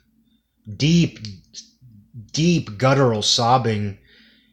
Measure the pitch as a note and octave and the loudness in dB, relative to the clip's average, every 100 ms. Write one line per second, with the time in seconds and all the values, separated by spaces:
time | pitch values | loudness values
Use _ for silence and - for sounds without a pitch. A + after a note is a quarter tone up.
0 | _ _ _ _ _ _ - G2+ D3 E3+ | _ _ _ _ _ _ -18 -2 2 2
1 | D3 - G#2+ F#2 _ - - _ - G#2 | 2 -2 -16 -16 _ -20 -20 _ -20 -20
2 | _ B2 G#2 - E3+ E3+ A2 G2+ C3 C3+ | _ -20 -10 -2 0 0 -2 -2 2 4
3 | C3 A2 G2+ - A#2 B2+ A2+ G#2+ G#2 G2 | 2 0 -2 0 2 2 2 -2 -4 -8
4 | _ _ _ _ _ | _ _ _ _ _